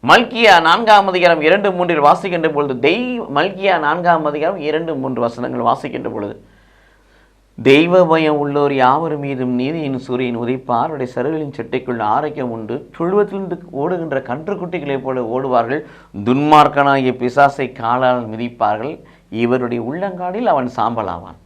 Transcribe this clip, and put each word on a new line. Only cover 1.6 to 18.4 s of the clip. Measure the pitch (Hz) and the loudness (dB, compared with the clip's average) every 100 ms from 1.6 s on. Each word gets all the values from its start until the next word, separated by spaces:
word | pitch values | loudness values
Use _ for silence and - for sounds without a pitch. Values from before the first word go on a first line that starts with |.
| 202 | 2
மூன்றில் | 180 175 165 | 0 0 4
வாசிக்கின்ற | 147 170 196 175 160 | 4 4 0 -2 -2
பொழுது, | 147 147 123 - | 0 -2 2 2
தெய்-, | 202 247 247 - 143 | 2 -2 -6 -4 -2
மல்கியா | 175 190 196 175 | -2 -2 0 0
நான்காம் | 151 165 175 165 151 | 0 0 2 2 0
அதிகாரம் | 147 156 196 | -2 -4 -4
இரண்டு | 151 151 165 147 | -4 -4 -4 -6
மூன்று | 131 120 | -6 -2
வசனங்கள் | 120 117 127 123 | -4 -4 -8 -2
வாசிக்கின்ற | 117 127 147 123 127 | -2 -2 -4 -8 -8
பொழுது, | 113 101 - _ _ _ _ _ _ _ _ _ _ _ - | -8 -10 -12 _ _ _ _ _ _ _ _ _ _ _ -2
"தெய்வ | 117 139 170 185 175 | 6 6 6 4 4
பயம் | 160 156 151 | 4 2 0
உள்ளோர் | 143 143 143 | 0 0 0
யாவர் | 139 127 143 165 147 | 2 2 2 -2 -6
மீதும் | 143 135 127 | -6 -4 -2
நீதியின் | 123 131 165 147 131 | -2 -2 -4 -4 -6
சூரியன் | 127 123 127 117 | -6 -4 -2 -4
உதிப்பார், | 117 131 131 117 | -4 -4 -2 -2
அவருடைய | 147 151 135 | -2 -4 -8
சருகளின் | - 127 160 147 135 | -4 -4 -4 -8 -10
செட்டைக்குள் | 113 127 127 120 | -8 -8 -6 -4
ஆரோக்கியம் | 104 117 151 147 127 | -2 -2 -2 -6 -8
உண்டு, | 113 110 120 - - | -8 -8 -10 -10 -8
தொழுவத்திலிருந்து | 170 202 202 196 190 175 - | -2 0 0 -4 -8 -10 -10
ஓடுகின்ற | 143 156 180 165 135 | -6 -4 -4 -4 -6
கன்றுக்குட்டிகளைப் | - 127 160 202 175 175 143 139 | -6 -8 -6 -8 -8 -8 -6 -6
போல | 131 127 | -4 -6
ஓடுவார்கள், | 117 123 135 123 113 143 156 - _ - | -4 -4 0 0 0 -4 -8 -20 _ -6
துன்மார்க்கனாகிய | 104 131 147 151 147 139 139 139 127 | 0 0 6 6 6 4 2 2 0
பிசாசை | 123 123 131 139 135 127 | -2 -2 4 4 2 -8
காலால் | - 113 123 131 123 113 | -6 -2 0 2 0 -4
மிதிப்பார்கள், | 110 | -8